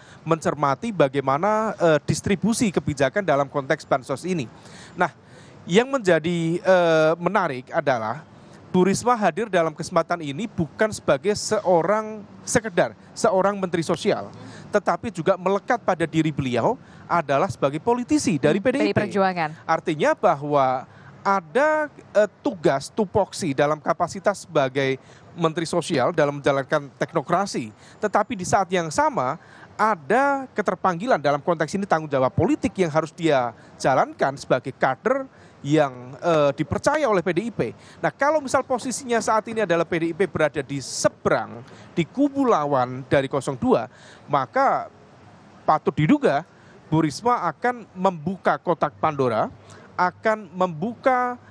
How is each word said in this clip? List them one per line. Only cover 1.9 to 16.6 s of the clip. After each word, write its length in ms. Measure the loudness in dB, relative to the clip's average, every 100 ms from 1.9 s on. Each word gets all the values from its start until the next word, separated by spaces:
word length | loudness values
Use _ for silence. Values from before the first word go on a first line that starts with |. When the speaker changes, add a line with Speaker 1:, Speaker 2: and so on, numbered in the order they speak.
| 2
Speaker 1:
distribusi 640 | 0 -4 -2 -2 0 0 0
kebijakan 560 | 0 -4 0 0 0
dalam 240 | 0 0 0
konteks 400 | -4 -4 -4 -2
bansos 400 | -4 -2 -8 -4
ini. 160 | -4 -6 -12 -20 -20 -18
Nah, 160 | -4 -4 -4 -20 -20 -20 -20
yang 240 | 0 2 2
menjadi, 720 | 0 2 2 2 -2 -2 -2
eh, 520 | 2 4 6 4 4 2
menarik 560 | 0 0 -2 -4 -4
adalah 560 | -2 0 0 -2 -6 -10 -20 -20 -20 -2
Bu 160 | 2
Risma 320 | 2 2 2 2
hadir 320 | 2 0 -2
dalam 240 | 0 0
kesempatan 480 | -2 -2 -2 0 -4
ini 240 | -6 -8
bukan 480 | -8 -6 -6 -2 -2
sebagai 400 | -2 0 0 0
seorang, 880 | -2 -2 -2 2 2 2 -2 -2 -12 -16 -18
sekedar 480 | -2 -2 0 0 0 -2 -18 -2
seorang 400 | 2 4 2 0
Menteri 240 | -2 -2
Sosial, 480 | -2 -2 0 -2 -4 -14 -18 -18 -2
tetapi 400 | 0 0 -2 -4
juga 280 | -4 -2 0
melekat 400 | 0 -2 0 -2
pada 240 | 0 -2
diri 240 | 0 0 0
beliau 480 | 0 -2 0